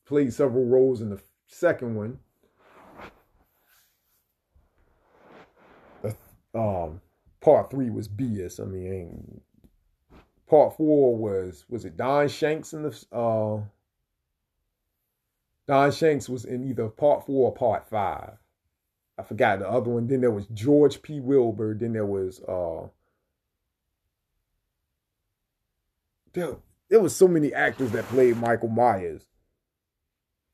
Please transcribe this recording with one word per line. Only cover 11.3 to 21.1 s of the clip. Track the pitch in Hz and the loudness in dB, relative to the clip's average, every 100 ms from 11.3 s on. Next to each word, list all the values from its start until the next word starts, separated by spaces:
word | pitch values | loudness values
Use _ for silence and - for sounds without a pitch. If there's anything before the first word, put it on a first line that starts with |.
| 95 92 87 - | -4 -6 -12 -12
was | 117 | -10
it | 95 80 | -10 -6
Don | 120 143 147 | -2 0 0
Shanks | - 151 156 - | -2 -4 -4 -8
in | 156 | -10
the, | 151 113 - | -10 -10 -12
uh, | 120 117 110 107 107 104 _ _ _ _ _ _ _ _ _ _ _ _ _ _ _ _ _ _ _ - | -4 -2 -2 -2 -6 -10 _ _ _ _ _ _ _ _ _ _ _ _ _ _ _ _ _ _ _ 0
Don | 139 143 | 2 2
Shanks | - 160 143 110 | 2 2 0 -2
was | 127 | -10
in | 110 123 135 | -8 -8 -6
either | 123 113 | -6 -6
part | - 147 143 | 0 2 2
four | - 135 120 | 0 2 2
or | |
part | - 120 95 - | 2 0 -2 -4
five. | 107 95 71 - - _ _ _ _ _ _ _ - | -4 -4 -6 -12 -20 _ _ _ _ _ _ _ -16
I | |
forgot | 98 110 120 98 | -8 0 0 0
the | 95 | -2
other | 127 117 | -2 -2
one. | 120 117 | -2 -2
Then | 135 | 0
there | 123 | 0
was | 104 101 | 0 -6
George | 110 120 147 143 143 | -4 2 6 4 2
P. | - | -12